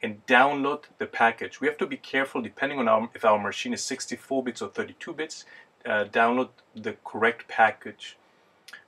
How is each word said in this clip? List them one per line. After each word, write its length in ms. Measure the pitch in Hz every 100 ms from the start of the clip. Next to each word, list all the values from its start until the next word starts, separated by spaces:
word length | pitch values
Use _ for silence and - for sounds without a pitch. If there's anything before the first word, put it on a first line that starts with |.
and 200 | 110 104 -
download 560 | 123 139 143 139 147 - -
the 80 | -
package. 520 | - 117 - 92 -
We 60 | 143
have 140 | 151
to 80 | 151
be 100 | 269
careful 420 | - 135 - 135
depending 380 | 110 - - 139
on 100 | 113
our, 220 | 110 117 -
if 100 | 110
our 140 | 107
machine 340 | 101 - 123
is 100 | 110
sixty-four 600 | - 127 - 123 - 135
bits 180 | 123 -
or 80 | 98
thirty-two 420 | - 92 - -
bits, 320 | 147 156 - - - - _ 120
uh, 160 | 107
download 460 | 101 120 117 127 127 _ _ 113
the 220 | 107 104
correct 440 | - 107 113 - -
package. 680 | - 110 - - - - - _ _ _ _ - -